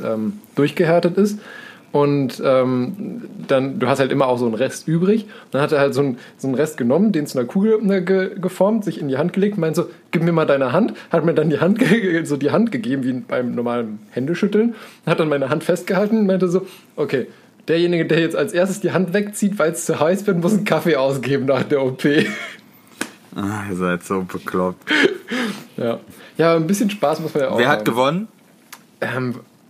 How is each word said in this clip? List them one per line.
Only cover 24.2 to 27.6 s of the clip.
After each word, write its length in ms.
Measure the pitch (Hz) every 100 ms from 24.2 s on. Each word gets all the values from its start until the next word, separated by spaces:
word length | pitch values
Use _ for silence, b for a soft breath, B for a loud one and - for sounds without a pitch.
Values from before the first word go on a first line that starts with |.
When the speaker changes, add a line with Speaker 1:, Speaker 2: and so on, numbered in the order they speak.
Speaker 2:
bekloppt. 680 | 92 92 - 92 92 - - 302 285 - - 247 226 B B -
Speaker 1:
Ja. 220 | 117 117 - B B -
Ja, 180 | 165
ein 100 | 165
bisschen 240 | 160 202 214
Spaß 300 | - 143 160
muss 160 | 156
man 80 | 151
ja 60 | 131
auch 80 |
Speaker 2:
Wer 80 | 123